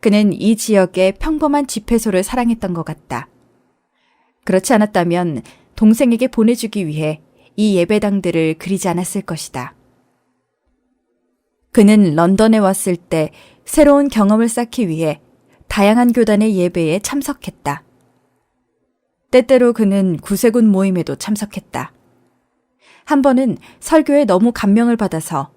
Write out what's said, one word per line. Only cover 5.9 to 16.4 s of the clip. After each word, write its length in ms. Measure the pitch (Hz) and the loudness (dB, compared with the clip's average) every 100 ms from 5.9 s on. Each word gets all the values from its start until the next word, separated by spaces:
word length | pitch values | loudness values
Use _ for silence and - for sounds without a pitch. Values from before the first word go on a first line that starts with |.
| 226 247 233 254 | 2 2 0 -2
보내주기 600 | 247 220 240 220 220 170 | 0 0 0 -4 -6 -6
위해 340 | 151 151 151 _ _ _ - | -6 -6 -6 _ _ _ -4
이 220 | 214 190 | 0 0
예배당들을 800 | 170 208 208 202 180 170 160 160 | 0 0 0 -2 -2 -2 -2 -4
그리지 340 | - 190 185 | -6 -6 -4
않았을 320 | 170 180 202 | -4 -6 -8
것이다. 540 | - 165 - 131 123 _ _ _ _ _ _ _ _ _ _ _ _ _ _ _ _ _ _ _ _ | -8 -12 -10 -12 -14 _ _ _ _ _ _ _ _ _ _ _ _ _ _ _ _ _ _ _ _
그는 440 | - 202 214 196 151 | 4 6 6 4 2
런던에 420 | 170 190 220 220 | 2 2 2 4
왔을 400 | 196 190 - 175 | 2 -2 -4 -6
때 340 | _ 165 156 - - _ | _ -4 -4 -8 -20 _
새로운 460 | - - 294 285 285 | -8 2 4 6 2
경험을 400 | 220 202 214 233 | 0 2 2 0
쌓기 400 | 233 240 - 202 | -2 -6 -4 -4
위해 320 | 160 160 147 _ _ _ _ _ | -2 -4 -6 _ _ _ _ _
다양한 420 | - 202 226 247 | 0 2 4 2
교단의 460 | 233 226 208 | 2 2 2